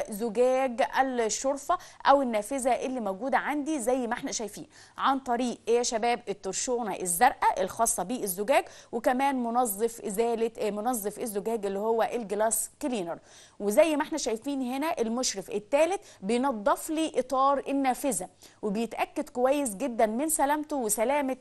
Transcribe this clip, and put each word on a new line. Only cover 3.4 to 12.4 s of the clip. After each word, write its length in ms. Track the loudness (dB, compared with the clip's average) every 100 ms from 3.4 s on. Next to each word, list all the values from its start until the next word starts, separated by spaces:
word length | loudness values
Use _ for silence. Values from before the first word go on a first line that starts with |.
| 0 -4 -2 -2
زي 280 | 0 0 -2
ما 60 |
احنا 180 | -4 -6
شايفين 360 | -6 -8 -10 -16 -20 -20 -2
عن 220 | 0 0
طريق 380 | 0 -2 -2 -4 0
ايه 100 | 2
يا 60 |
شباب؟ 380 | 2 0 0 0 -4
الترشونة 680 | -6 -4 -4 -2 -2 -2 -4
الزرقاء 680 | -4 4 4 6 0 2
الخاصة 420 | -2 2 0 0
بالزجاج، 600 | -4 -4 -4 -4 2 2 2 -14 -8
وكمان 520 | 0 0 2 0 0
منظف 580 | 0 0 0 0 -2 -2 -6
إزالة، 460 | -2 0 0 -2 -2
آه، 120 | -4
منظف 480 | -2 -2 -2 -4 -6
الزجاج 460 | -6 -4 -4 -2 -2
اللي 140 | -2
هو 240 | 0 2
الجلاس 640 | 2 -2 -4 0